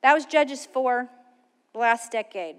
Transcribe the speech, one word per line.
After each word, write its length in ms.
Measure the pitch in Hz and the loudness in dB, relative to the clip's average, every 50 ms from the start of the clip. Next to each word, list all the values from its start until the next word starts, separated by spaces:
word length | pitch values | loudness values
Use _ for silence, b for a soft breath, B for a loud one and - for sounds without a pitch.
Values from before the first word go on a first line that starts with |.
That 120 | - 262 294 | 6 6 4
was 120 | 311 285 | 4 2
Judges 400 | - - 311 294 262 277 262 - | 0 2 2 2 2 -2 -12 -14
four, 420 | - - 262 262 254 247 240 247 247 - - _ _ _ _ _ _ _ _ _ _ | -8 -6 -2 0 0 0 -2 -2 -6 -12 -20 _ _ _ _ _ _ _ _ _ _
the 80 | _ 220 | _ -2
last 320 | 233 233 233 233 233 - | 0 0 0 0 -2 -8
decade. 460 | - 226 214 - - 202 180 160 156 | -8 -8 -8 -8 -10 -10 -10 -10 -12